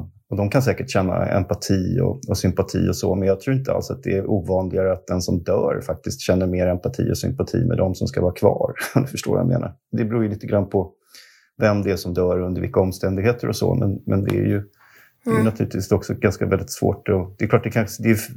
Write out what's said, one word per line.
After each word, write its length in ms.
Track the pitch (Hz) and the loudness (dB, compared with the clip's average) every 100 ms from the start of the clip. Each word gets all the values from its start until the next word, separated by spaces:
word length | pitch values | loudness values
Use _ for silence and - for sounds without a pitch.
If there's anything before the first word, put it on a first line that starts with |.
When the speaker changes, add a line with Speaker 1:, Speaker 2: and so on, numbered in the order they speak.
| 90 - - | -4 -14 -6
Speaker 1:
Och 60 | 95 | -2
de 140 | 101 | 0
kan 120 | 139 | 2
säkert 280 | 131 87 - | 2 0 -2
känna 360 | 101 92 90 90 | 0 0 0 0
empati 720 | 92 90 - - 98 90 90 | 0 0 -2 0 0 2 0
och, 180 | 92 92 - | 0 -2 -4
och 100 | - | 0
sympati 500 | 95 95 95 90 90 | 0 0 0 0 0
och 80 | 90 | 0
så, 180 | 92 | 0
men 140 | 95 95 | 2 2
jag 120 | 95 | 0
tror 160 | 135 131 | 0 -2
inte 160 | 135 | 0
alls 180 | 92 - | -2 -2
att 120 | - | -6
det 140 | 90 95 | -2 -2
är 140 | - | 0
ovanligare 600 | 101 87 92 92 92 95 | 0 0 0 0 0 0
att 140 | 92 - | 0 -2
den 160 | 90 | -4
som 200 | 90 90 | 0 -2
dör 380 | 92 95 - - - | 0 0 0 -2 -4
faktiskt 340 | - - - | -8 -8 -4
känner 260 | - 92 90 | 0 2 2
mer 200 | 90 90 | 2 0
empati 440 | 87 - - 82 | 0 -2 -2 -2
och 60 | 87 | -2
sympati 460 | 87 - - - | -2 -4 -2 0
med 120 | 82 82 | 0 0
de 160 | 92 | 0
som 120 | 90 90 | -2 -2
ska 120 | - | 0
vara 120 | 90 | -2
kvar. 420 | - 101 - - - | 2 2 2 -2 -4
<laughs> 100 | - | -2
Du 120 | 131 131 | 0 0
förstår 260 | - - | -4 -2
vad 80 | 95 | 0
jag 80 | 87 | 2
menar. 260 | 87 - - _ | 0 -2 -10 _
Det 120 | 110 | -2
beror 180 | 110 117 | 0 0
ju 60 | 104 | 0
lite 180 | 104 110 | -2 0
grann 220 | 104 95 | 0 2
på 240 | 98 - - _ - - _ _ - | 0 -2 -8 _ -20 -20 _ _ 0
vem 240 | 107 101 | 2 4
det 80 | 98 | 2
är 60 | 90 | -2
som 180 | 90 | -2
dör 260 | 90 90 90 | 0 2 2
och 60 | 90 | 0
under 140 | 90 | -2
vilka 200 | 87 95 | 0 2
omständigheter 680 | 92 - 95 98 113 123 117 | 2 0 -2 0 0 0 -2
och 80 | 113 | 0
så, 180 | 92 | 0
men, 240 | 90 101 98 - | 2 0 -2 0
men 180 | 101 | 0
det 60 | 101 101 | 2 0
är 80 | 104 | 2
ju, 120 | 101 101 _ _ - - _ | 0 -4 _ _ -20 -20 _
det 60 | 240 | 0
är 40 | |
ju 60 | 220 | 2
Speaker 2:
Mm. 40 | |
Speaker 1:
naturligtvis 480 | 110 - - - - | 2 2 -2 -2 0
också 220 | 98 - | 0 0
ganska 320 | - 92 - 98 | 0 0 0 0
väldigt 240 | 95 - | 0 -2
svårt 360 | - - - - | -2 -2 0 0
att, 300 | 95 90 - | 0 -2 -6
det 60 | |
är 40 | 107 | 0
klart 160 | 120 | 2
det 60 | 113 | 2
kanske, 320 | 117 98 - | -2 -2 0
det 80 | 113 | 2
är, 80 | 110 - | 2 -2